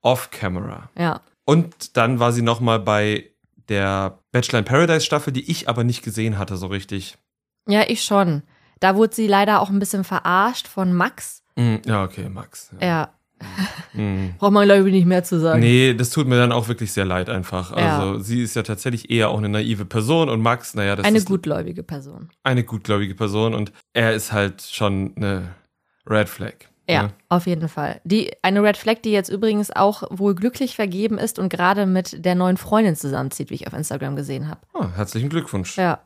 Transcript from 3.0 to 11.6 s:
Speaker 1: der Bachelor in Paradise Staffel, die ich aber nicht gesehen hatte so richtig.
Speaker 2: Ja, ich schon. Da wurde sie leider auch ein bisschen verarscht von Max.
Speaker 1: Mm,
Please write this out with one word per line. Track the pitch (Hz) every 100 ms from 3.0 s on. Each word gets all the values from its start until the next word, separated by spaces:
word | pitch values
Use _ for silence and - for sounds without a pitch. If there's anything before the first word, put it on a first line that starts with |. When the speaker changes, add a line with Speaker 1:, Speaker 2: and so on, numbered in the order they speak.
| 107 104 - _ _ _ _
Speaker 1:
der | 104 98 98 95 - _
Bachelor | 123 - 117
in | 104
Paradise | 135 170 160 156
Staffel, | 147 147
die | 131 -
ich | 170 -
aber | 117
nicht | 117 120
gesehen | - 104 110 101
hatte | 101 95
so | 92
richtig. | 98 92 98 95 - _ _ _ _ -
Speaker 2:
Ja, | 208 -
ich | 226
schon. | - 202 185 147 - _ _ _
Da | 185
wurde | 190 220
sie | 226 220
leider | 196 208 208
auch | 196
ein | 202
bisschen | 196 196
verarscht | 190 185 - 180 214 254 -
von | - 185
Max. | 180 208 - - - _
Speaker 1:
Mm, | -